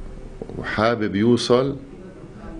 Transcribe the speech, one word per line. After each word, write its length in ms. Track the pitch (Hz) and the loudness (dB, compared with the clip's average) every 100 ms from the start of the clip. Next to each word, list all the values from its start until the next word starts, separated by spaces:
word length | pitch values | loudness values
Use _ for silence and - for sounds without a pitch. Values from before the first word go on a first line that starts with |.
| - - - - - - | -14 -14 -14 -14 -12 -8
وحابب 560 | - - 110 120 107 | -6 2 2 2 0
يوصل، 640 | 95 113 120 - 123 139 139 - - - - - - - - | 2 4 4 6 4 4 -2 -10 -16 -18 -16 -18 -16 -14 -10